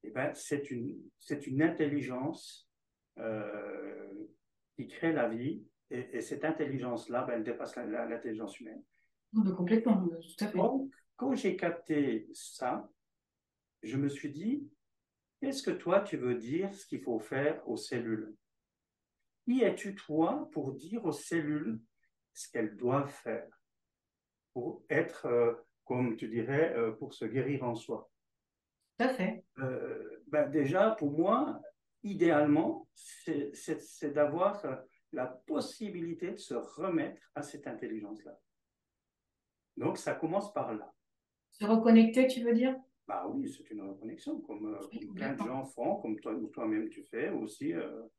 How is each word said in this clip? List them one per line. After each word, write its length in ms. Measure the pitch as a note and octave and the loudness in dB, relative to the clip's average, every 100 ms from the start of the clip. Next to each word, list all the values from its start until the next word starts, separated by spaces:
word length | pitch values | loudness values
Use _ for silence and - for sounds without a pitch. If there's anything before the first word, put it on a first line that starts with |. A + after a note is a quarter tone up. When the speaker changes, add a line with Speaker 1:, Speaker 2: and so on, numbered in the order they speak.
Speaker 1:
Eh 80 | A2 | -6
ben, 240 | B2+ D3 | -2 -2
c'est 380 | - - C#3+ - | -4 -4 -4 -2
une, 280 | B2 A#2+ - - _ | -4 -4 -8 -16 _
c'est 260 | - D3 - | -6 -6 -2
une 160 | C3 | 4
intelligence, 1040 | E3 E3+ D3 C#3+ B2+ B2+ C#3+ - - - _ _ _ _ _ - | 4 4 0 2 -2 -4 -4 -6 -12 -18 _ _ _ _ _ -8
euh, 1080 | A2+ A2 G#2 G#2 G2+ - D3 - - D#4+ D#4+ _ _ _ _ - | -4 -4 -4 -6 -8 -8 -10 -12 -12 -12 -14 _ _ _ _ -12
qui 120 | A#2 | -12
crée 260 | - E3 | -2 0
la 160 | D3+ A#2 | 2 2
vie, 340 | A2+ C3 G#3+ - _ _ | 0 -4 -6 -12 _ _
et, 260 | B2 - A#2+ | -8 -6 -6
et 40 | |
cette 220 | - C#3+ | -6 -2
intelligence-là, 840 | D#3 D#3 C3+ C3+ B2 A#2 - A#2+ B2 | -2 0 -2 -2 -4 -6 -4 -4 -2
ben, 80 | |
elle 100 | A#2 | -2
dépasse 320 | A2 A#2+ C#3 B2+ | -2 -4 -6 -8
la, 100 | A2 | -6
la, 200 | A#2+ A#2 | -4 -4
l'intelligence 520 | A2+ A#2+ A2 G#2 - | -6 -6 -6 -8 -10
humaine. 240 | A2 - - _ _ _ _ | -14 -16 -18 _ _ _ _
Speaker 2:
Oui, 100 | G#3+ F#3+ | 4 4
mais 80 | |
complètement, 500 | F3+ F3 A3+ A#3 F#3+ F3 | 2 4 6 6 4 4
tout 360 | E3 - - | -2 -10 -6
à 40 | G#3 | -2
fait. 100 | A3 | 2
Speaker 1:
Donc, 340 | A3+ C4+ C4+ - _ - | 4 2 -4 -10 _ -6
quand 200 | B3+ B3+ | -2 2
j'ai 200 | F#3+ - | 0 2
capté 720 | E3+ E3+ - D3+ C3+ A2 - | -2 -2 0 2 4 0 -4
ça, 560 | - - - B2+ - - _ _ _ _ _ _ _ _ _ | -16 -16 -4 -2 -2 -6 _ _ _ _ _ _ _ _ _
je 140 | A2 C3+ | -4 0
me 120 | C#3+ | 0
suis 220 | - D3 | -2 -8
dit, « 360 | C#3 G#3 D4 - _ _ _ _ _ _ _ | -4 -2 -2 -4 _ _ _ _ _ _ _
Qu'est-ce 200 | C4+ - | -4 -2
que 100 | - | -2
toi, 300 | - E3+ G3 | -2 4 2
tu 160 | G3 C#3+ | 2 -2
veux 180 | B2 A2+ | 0 0
dire, 380 | A2+ D#3+ G3 | 0 -2 -2
ce 140 | G3 - | -6 -10
qu'il 140 | C3+ | -8
faut 180 | - A2 | -2 -2
faire 480 | - C3+ D3 D#3 - | -2 0 0 0 -4
aux 80 | A2 | -6
cellules ? 560 | - B2 A2+ G#2+ - - _ _ _ _ _ _ _ _ _ _ - | -4 -4 -2 -4 -6 -14 _ _ _ _ _ _ _ _ _ _ 0
Qui 180 | B3+ | 4
es-tu, 320 | G#3 - G3+ F#3+ | 4 4 -6 -10
toi, 540 | - D3+ E3+ D4 - | -2 4 4 2 -4
pour 220 | D#3+ C3+ | -4 -4
dire 320 | B2 D#3+ A3+ F#3 | -6 -6 -2 -2
aux 60 | |
cellules 680 | C#3+ - E3+ D3 D3+ F#3 A3+ - _ _ _ _ | -2 -2 -2 0 -2 -2 -6 -10 _ _ _ _
ce 180 | - - | -18 -6
qu'elles 240 | A#2+ G#2+ G#2 | -2 -2 0
doivent 360 | B2 C#3 C#3 | 2 2 0
faire 360 | - A#2+ G#2+ - _ _ _ _ _ _ _ _ _ _ | -6 -6 -6 -8 _ _ _ _ _ _ _ _ _ _
pour 300 | B2+ D#3+ - - | -6 -6 -8 0
être, 360 | D3+ D#3+ - C3 | 0 0 -4 2
euh, 280 | A#2+ A#2 - - _ - | 4 4 2 -12 _ -4
comme 320 | B2 B2 G#2+ | 0 0 -2
tu 100 | A2 | -4
dirais, 460 | A2+ A2+ C#3 D#3+ A#2+ | -2 0 2 2 2
euh, 160 | A2+ | 0
pour 220 | G#2+ B2+ | -2 -10
se 120 | - A2 | -6 -2
guérir 380 | C3 B2+ C#3 | 0 0 -2
en 120 | B2 A#2 | -2 -4
soi ? » 360 | - A2 - _ _ _ _ _ _ _ _ - | -6 -8 -8 _ _ _ _ _ _ _ _ 2
Speaker 2:
Tout 60 | C4 | 2
à 40 | |
fait. 340 | C4 F#3 - _ - | 4 -2 -2 _ -6
Speaker 1:
Euh, 640 | C3 B2+ - - - - - | -4 -2 -4 -8 -10 -14 -2
ben 220 | D3+ C3+ | 2 2
déjà, 420 | D3 C3+ F#3 A3 | 2 2 4 4
pour 200 | - C#3+ | 4 0
moi, 500 | D3 F#3 A#3+ C#4+ - - _ _ _ | 2 4 4 2 -2 -12 _ _ _
idéalement, 840 | G3+ E3+ E3+ D3 D3+ D3 E3 - - - | -8 4 6 6 6 6 4 -2 -8 -20
c'est, 560 | - - - C#3+ C#3+ | -20 -12 -4 -2 -4
c'est, 260 | - - D3+ | -8 -6 -6
c'est 300 | - - D3 | -6 -6 -2
d'avoir 540 | C#3+ D3 D#3 F#3+ G#3 D3 C3 - _ _ | 2 2 4 2 2 -6 -6 -10 _ _
la 120 | C3 C3 | -6 -6
possibilité 1040 | - - D4 - - G#3 E3+ E3 D#3+ F#3 | -6 -4 -4 -4 -8 -8 -4 -6 -4 -6
de 60 | G#3+ | -8
se 160 | - A#2+ | -6 -6
remettre 640 | - - F#3+ E3 C#3 - _ D3 | -6 -6 -2 0 -2 -6 _ -10
à 60 | |
cette 240 | C#3+ D3 C3 | -10 -10 -10
intelligence-là. 720 | A#2 A#2+ A2 G2+ G#2+ - - _ _ _ _ _ _ _ _ _ _ _ _ _ - | -8 -6 -6 -8 -12 -16 -20 _ _ _ _ _ _ _ _ _ _ _ _ _ -4
Donc, 200 | D3 - | -2 -2
ça 160 | - D3 | -4 -4
commence 360 | D#3+ F#3+ G3+ | -2 -2 -2
par 200 | - A#2 | -4 -4
là. 180 | G#2+ - _ _ _ _ _ _ | -6 -10 _ _ _ _ _ _
Speaker 2:
Se 140 | - G#3 | -4 4
reconnecter, 600 | A3+ A#3 A3+ A3+ B3+ C4 | 6 12 12 12 8 6
tu 160 | A#3 | 4
veux 100 | A#3 | 4
dire ? 220 | A#3 C4 C4 - _ - | 6 4 0 -8 _ -6
Speaker 1:
Bah 180 | - - | -4 -4
oui, 200 | - - | -4 -6
c'est 200 | - - | -8 -12
une 80 | G#2+ | -10
reconnexion, 580 | G2 - - - - - | -10 -10 -12 -10 -6 -8
comme, 240 | - G#2 G#2+ | -8 -8 -6
euh, 60 | G2+ F#2+ | -6 -8
Speaker 2:
Oui, 80 | A2+ G2 | -10 -10
Speaker 1:
comme 80 | F#2 | -6
plein 160 | C#3 | -4
de 60 | A#2+ | -4
Speaker 2:
complètement. 240 | G#2+ C3 | -4 -4
Speaker 1:
gens 40 | C3+ | -6
font, 300 | - A#2+ - | -4 -2 -2
comme 180 | A2+ G#2+ | -2 -6
toi 140 | A#2+ | -4
ou 140 | A2+ G#2+ | -6 -6
toi-même 420 | - A2+ G#2+ A2 | -4 0 0 -2
tu 140 | - | -8
fais 260 | - A2+ D#3+ | -8 -4 -2
aussi, 440 | D#3 G#2+ - C#3+ | -2 -6 -6 -4
euh. 280 | E3+ D3 A2+ - | -4 -6 -8 -14